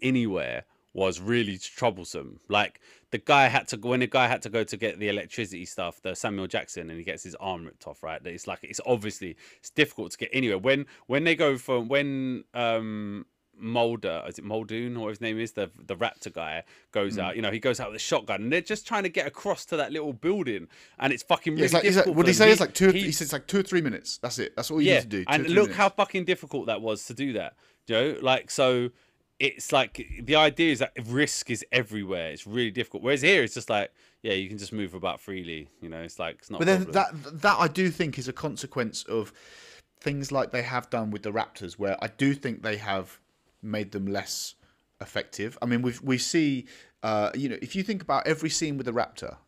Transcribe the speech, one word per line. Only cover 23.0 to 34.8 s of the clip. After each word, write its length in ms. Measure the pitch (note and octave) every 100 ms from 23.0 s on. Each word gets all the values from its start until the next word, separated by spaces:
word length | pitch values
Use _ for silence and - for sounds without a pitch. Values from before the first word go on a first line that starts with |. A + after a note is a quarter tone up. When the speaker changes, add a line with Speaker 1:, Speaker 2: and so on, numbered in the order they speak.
Speaker 1:
he 60 | G3
Speaker 2:
he 40 |
says, 180 | D3+ D3+
like, 160 | D3 -
two 120 | G3
or 40 |
three 160 | F#3+ F3+
minutes. 360 | D3 G2 - -
That's 220 | B2 -
it. 180 | - -
That's 120 | -
all 100 | D#3
you 80 | F#3+
Speaker 1:
Yeah, 60 | D#3
Speaker 2:
need 60 |
to 40 | A#2+
do. 160 | G2+
Two 80 | F2+
Speaker 1:
and 100 | D3+
Speaker 2:
or 40 | D#3+
three 80 | F#3
Speaker 1:
look 80 |
Speaker 2:
minutes. 140 | G3 F#3
Speaker 1:
how 100 | G3
fucking 380 | G3+ G3 F#3+ E3+
difficult 400 | F3 D3+ C#3 G#2
that 160 | G#2
was 240 | A2 G#2+ -
to 80 |
do 180 | B2 C#3
that, 240 | A2 D2+ - _ _ -
you 80 | A2+
know? 220 | C#3 A#2+
Like, 300 | C3 B2+ -
so 380 | - C3 B2 B2 - _ _ _ -
it's 320 | C#3 - -
like, 340 | C#3+ A#2+ - A#2 -
the 140 | A#2+ D3+
idea 380 | D#3 D3+ E3
is 60 | B2+
that 120 | B2+ - A2+
risk 440 | B2+ D3+ - -
is 160 | A#2 -
everywhere. 600 | B2+ G#2+ G#2+ F#2+ F#2 E2
It's 140 | D2+ G2
really 260 | A#2 A#2
difficult. 320 | G#2 A2+ G2
Whereas 180 | A#2+ C#3+
here, 200 | D3 F#3+
it's 120 | A#2
just 160 | - -
like, 200 | G#2+ G2 _ _ _
yeah, 120 | A2
you 160 | F#2+ F#2+
can 80 | G#2
just 160 | G2
move 200 | G#2+